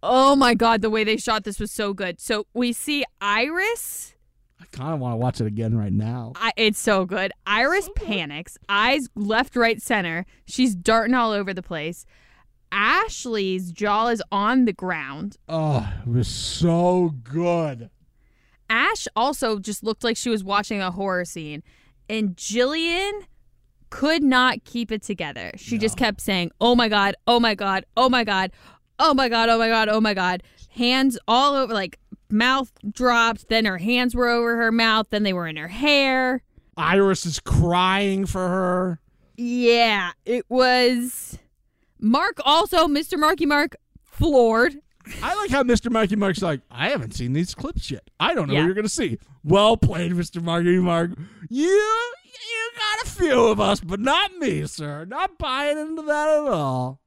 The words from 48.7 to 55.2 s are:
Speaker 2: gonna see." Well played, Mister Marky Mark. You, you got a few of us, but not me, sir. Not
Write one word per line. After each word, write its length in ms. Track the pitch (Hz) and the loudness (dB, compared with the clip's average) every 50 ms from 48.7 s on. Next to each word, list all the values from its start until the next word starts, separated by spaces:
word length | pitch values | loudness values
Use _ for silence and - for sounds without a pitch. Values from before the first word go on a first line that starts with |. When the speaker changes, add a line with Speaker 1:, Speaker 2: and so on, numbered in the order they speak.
| 190 | 0
Speaker 2:
gonna 120 | 202 214 214 | -2 -4 -4
see." 280 | - - 254 160 113 - - _ - _ _ | -2 -2 -4 -4 -4 -6 -10 _ -20 _ _
Well 320 | 147 170 196 208 220 233 | 2 4 6 6 6 4
played, 400 | - - - 180 165 175 170 180 | 4 2 0 0 0 -4 -2 -2
Mister 240 | 175 175 - - 170 | -2 -4 -4 -6 -8
Marky 380 | 170 165 165 170 170 175 175 185 | -4 -2 -2 2 4 4 4 4
Mark. 340 | 185 180 170 165 170 175 - - 156 202 208 - 180 156 | 4 2 2 0 0 -2 -4 -10 -14 -18 -18 -18 -14 -8
You, 160 | 226 262 302 | -4 -2 2
you 1080 | 349 381 403 415 427 440 453 480 480 480 698 740 508 494 494 453 440 466 453 453 466 480 480 | 4 4 4 4 2 0 -2 -2 -6 -8 -14 _ _ -20 -18 -12 -8 -6 -6 -6 -8 -6 -6
got 280 | 427 427 427 427 508 - | -4 -4 -2 -4 -6 -8
a 20 | |
few 380 | - - 370 311 269 247 233 226 | -4 -2 0 2 4 4 4 4
of 120 | 214 202 | 2 2
us, 200 | 202 196 208 - | 2 0 0 -2
but 200 | - 160 185 196 | -4 -8 -8 -4
not 380 | 208 269 285 339 403 392 381 359 | 0 0 2 2 0 -2 -4 -4
me, 300 | 320 247 185 151 151 147 | -4 -4 -2 -4 -6 -8
sir. 380 | - - 156 147 147 147 165 | -10 -10 -10 -10 -10 -12 -12
Not 320 | 180 233 294 | -12 -6 -6